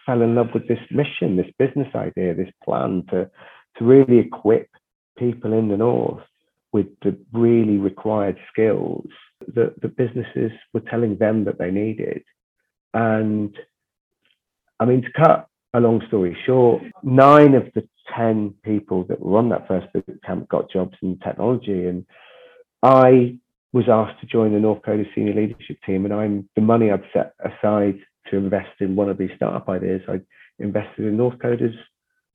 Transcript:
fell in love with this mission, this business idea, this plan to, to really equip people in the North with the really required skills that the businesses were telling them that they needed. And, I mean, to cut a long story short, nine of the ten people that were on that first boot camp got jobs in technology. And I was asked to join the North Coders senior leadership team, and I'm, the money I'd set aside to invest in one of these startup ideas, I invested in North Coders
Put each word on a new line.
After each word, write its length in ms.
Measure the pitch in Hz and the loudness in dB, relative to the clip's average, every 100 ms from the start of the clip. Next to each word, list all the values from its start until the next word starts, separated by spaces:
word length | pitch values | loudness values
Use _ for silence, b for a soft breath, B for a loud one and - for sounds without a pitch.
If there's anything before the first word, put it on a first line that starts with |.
| - | -4
fell 160 | 120 | 0
in 140 | 117 120 | 2 0
love 180 | 117 | 0
with 140 | 117 - | -4 -6
this 120 | 113 - | -8 -4
mission, 440 | 131 147 - 180 92 | -4 -4 -4 -2 -2
this 160 | 92 - | -4 -2
business 300 | 131 143 131 113 | -2 -2 -6 -6
idea, 400 | 95 - 92 82 | -8 -6 -4 -4
this 160 | 92 _ | -8 _
plan 400 | - 62 65 92 - | -6 -4 -4 -4 -4
to, 220 | 92 95 b b b b - | -6 -6 b b b b -2
to 40 | |
really 360 | 117 139 131 120 | 6 6 8 4
equip 500 | - - 104 117 - _ _ _ _ - | 2 -2 0 0 -2 _ _ _ _ -6
people 360 | 123 117 110 | -6 -4 -4
in 160 | 110 110 | -2 -2
the 80 | 101 | 0
North 440 | 117 120 120 - - _ _ _ _ | 0 0 -4 -6 -16 _ _ _ _
with 140 | 107 90 _ | -4 -4 _
the 160 | 101 92 - | -6 -6 -8
really 440 | 113 117 117 107 101 | 0 2 4 2 0
required 600 | 98 - 110 107 101 90 - | -2 -6 -4 -2 -4 -6 -8
skills 560 | - 110 98 - - - - _ _ - 117 | -2 0 0 -4 -8 -12 -20 _ _ -8 -2
that 260 | - - | -2 -4
the 60 | 110 | -10
businesses 640 | - 120 123 - 135 113 113 _ | -4 -4 -4 -8 -6 -6 -8 _
were 100 | 113 | -8
telling 360 | - 117 117 98 | -6 -4 -2 0
them 280 | 107 110 98 | 0 0 -2
that 120 | - | -4
they 140 | 90 | -4
needed. 500 | 98 110 110 - - _ _ _ _ _ _ _ | -4 -4 -6 -8 -10 _ _ _ _ _ _ _
And, 640 | 113 113 110 107 107 104 - - _ _ _ _ _ _ _ _ _ _ - | -2 0 0 -2 -4 -6 -10 -20 _ _ _ _ _ _ _ _ _ _ -4
I 60 | 117 | 0
mean, 160 | 127 | 0
to 100 | 123 | 0
cut 340 | - 156 - - _ - | 2 4 4 -2 _ -4
a 60 | 120 | 2
long 240 | 117 113 - | 2 2 -2
story 300 | 107 90 85 - | -2 -2 -4 0
short, 380 | 127 123 - - - | 4 4 2 -4 -10
nine 540 | 135 131 139 147 147 127 | 0 6 8 10 10 6
of 160 | - | 2
the 140 | 110 - _ - - | -8 -8 _ -12 -4
ten 380 | 113 110 104 98 | -2 -2 -4 -8
people 400 | 107 104 - 92 | -6 -4 -2 -6
that 160 | 90 95 | -4 -6
were 180 | - 104 | 0 0
on 120 | 120 | 2
that 180 | 98 - | -2 -4
first 240 | 92 - | -6 -4
boot 140 | - - - - | -8 -8 -16 -10
camp 220 | 90 - | -10 -4
got 240 | 73 - | -6 -4
jobs 240 | 92 92 - | -6 -6 -8
in 180 | 92 92 | -10 -8
technology. 680 | 98 - 113 123 113 92 90 | -10 -4 -2 -2 -4 -6 -6
And 180 | 90 90 b b b b b b - | -8 -12 b b b b b b 0
I 560 | 127 131 127 131 123 123 _ _ _ | 4 6 8 6 4 -4 _ _ _
was 160 | 123 117 | -2 2
asked 320 | 110 104 - | 2 0 -8
to 40 | - | -4
join 280 | 117 110 | 0 2
the 80 | 104 | 2
North 200 | 107 104 | 0 -2
Coders 320 | - 107 101 | -4 -4 -4
senior 200 | - 104 | -4 -4
leadership 440 | 101 107 - - - - | -2 -4 -6 -18 -14 -6
team, 200 | 95 98 | -4 -2
and 80 | |
I'm, 360 | 104 107 101 98 - | -4 -4 -6 -4 0
the 60 | |
money 280 | 107 117 110 | 2 4 2
I'd 140 | 98 - | 0 -4
set 220 | - - - | -6 -6 -8
aside 560 | - - 107 104 101 98 _ _ - | -12 -4 -2 0 0 -4 _ _ -6
to 60 | 98 | -4
invest 340 | 98 98 - - | -2 -4 -6 -8
in 160 | 98 95 | -4 -2
one 140 | 101 | -2
of 80 | 95 | -4
these 120 | 92 - | -6 -6
startup 320 | 57 50 - | -6 -6 -6
ideas, 340 | 90 92 95 92 | -6 -4 -6 -6
I 140 | 95 - b b - | -10 -10 b b -10
invested 480 | 104 104 104 - 107 | -6 -6 -8 -6 -4
in 120 | 107 | 0
North 200 | 123 123 | -2 -2
Coders 360 | 123 120 120 113 - _ _ _ _ | -4 -2 -4 -6 -20 _ _ _ _